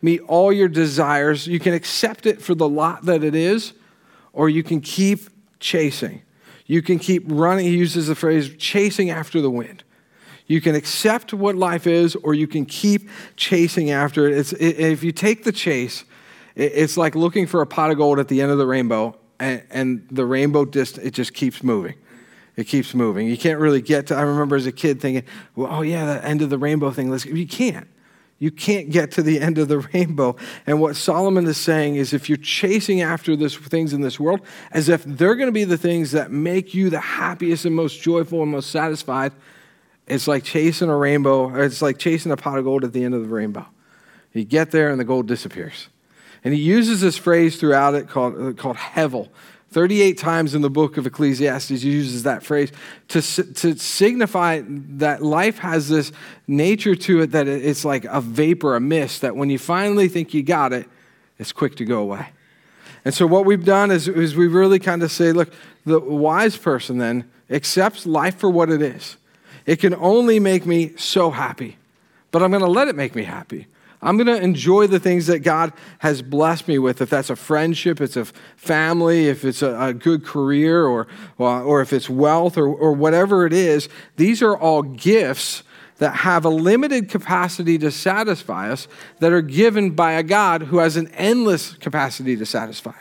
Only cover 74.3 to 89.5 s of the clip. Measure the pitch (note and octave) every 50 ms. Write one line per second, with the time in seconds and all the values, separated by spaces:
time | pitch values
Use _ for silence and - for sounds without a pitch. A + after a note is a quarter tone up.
74.3 | A#3+ G#3+ F3+ F3+ F3+ C#3 A#2+ E3 F#3 G#3 G#3+ G3 F#3+ F3 - F#3 F3+ F3 D#3+ D#3+
75.3 | F3 D#3 C#3 F3 D#3 D#3+ E3 D#3+ - - - - - - - D#3 D3 B2+ B2+ B2+
76.3 | C#3+ C#3+ D3+ D#3+ E3+ D3+ - - D3+ C3+ C3 B2+ B2 - C3 - D#3 C#3 C3+ -
77.3 | B2+ - - - D#3 D3+ D#3 E3 E3 - - F3 E3 D#3 D3 B2 - B2+ A2 -
78.3 | - - - - - _ - - D#3+ D3+ D#3 D#3+ E3+ E3+ E3+ E3 E3+ E3+ D#3 D3
79.3 | C3+ C#3 - C3 B2 - D3 C3+ A#2+ A2+ C3 C3 B2 A#2+ - E3 E3 D3+ - -
80.3 | - D3 C#3 C3+ C#3+ C#3+ D#3 D#3+ E3 F3 D#3+ C3+ B2 A2+ A2+ - - - - -
81.3 | - - B2 B2 B2 B2 B2 C#3+ D3 C#3+ C3 - C#3 C3 - - B2+ C3 D3 D3
82.3 | D#3 E3 E3+ F3 E3 E3+ D3 C#3 C#3+ - D3+ D#3+ D3 C#3 D3 D#3 D#3+ F3 F#3+ G3
83.3 | G3+ F#3 F3 D#3+ E3 F#3 F#3 E3+ D3+ D3 C#3+ - - - - - - - D#3+ G3+
84.3 | A#3 G#3+ B3 G#3+ G#3 - D#3 E3 D#3 D3+ D3+ C#3 C3 A2+ - F3 G#3+ A3 F#3+ B2+
85.3 | C3 - - - - - - _ - - - - _ - - C#3 - - - F#3
86.3 | F3 E3+ D#3 E3 D#3+ D#3+ D#3+ F3+ G#3 B3 C#4+ D4 C#4 B3 G3+ - - G3+ - -
87.3 | F#3 F3+ F3+ F3 F3 - F3 E3 E3 D#3+ D3+ D3+ C#3 - - F#3 F#3+ G#3 A3+ A3
88.3 | F3+ C#3+ - - G2 F2+ G2 G#2+ B2+ C3+ - - - - - - - - E3 E3
89.3 | E3+ F3 E3 C#3+